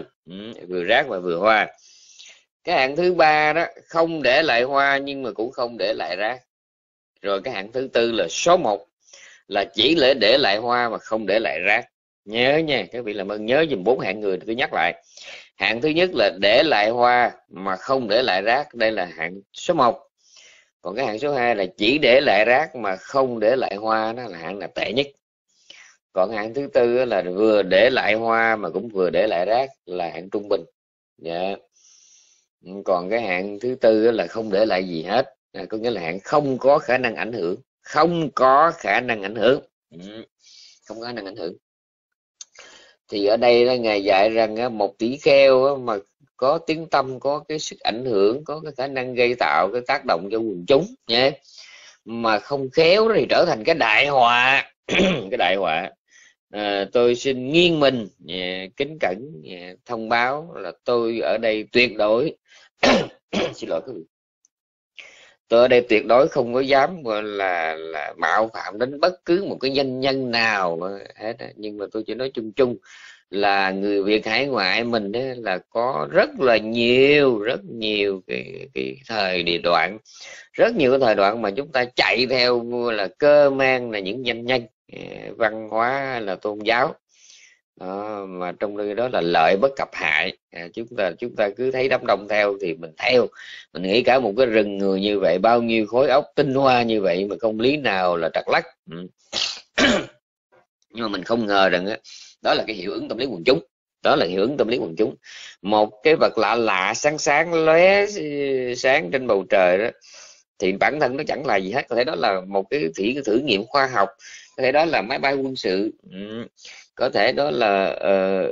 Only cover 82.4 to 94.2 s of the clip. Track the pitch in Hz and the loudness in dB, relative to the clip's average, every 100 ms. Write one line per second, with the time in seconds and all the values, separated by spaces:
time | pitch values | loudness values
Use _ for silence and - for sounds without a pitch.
82.4 | 123 123 120 120 120 107 92 - 147 147 | 2 0 -2 -4 -4 -4 -6 2 4 6
83.4 | 143 135 131 127 120 107 92 120 120 117 | 6 4 2 0 -2 -6 -6 -6 -4 -4
84.4 | 120 127 120 _ _ - - - 107 - | -2 -2 -4 _ _ -16 -14 -14 -10 -4
85.4 | 107 110 110 107 120 139 135 123 101 92 | -2 -4 -6 -2 0 -2 -4 -6 -6 -6
86.4 | 107 104 104 117 147 - _ _ - - | -6 -4 0 0 0 -4 _ _ -20 -20
87.4 | - _ _ - 92 98 104 104 98 90 | -20 _ _ -14 -10 -8 -8 -10 -10 -10
88.4 | 90 82 107 104 104 104 123 98 85 85 | -8 -6 -8 -6 -6 -4 -2 -2 0 2
89.4 | 80 98 135 135 - - 85 76 90 - | 4 4 0 -2 -10 -4 -2 0 -2 -8
90.4 | _ 85 87 110 117 120 92 85 120 - | _ -16 -14 -12 -10 -4 -4 -4 -8 -2
91.4 | 101 101 131 131 135 123 120 98 104 107 | -2 -2 -4 -2 0 0 0 -2 0 0
92.4 | 104 98 92 80 80 - 120 127 107 - | 0 0 -6 -8 -12 -6 0 2 2 -4
93.4 | - - - 78 92 113 120 131 | -20 -20 -16 -8 0 2 4 2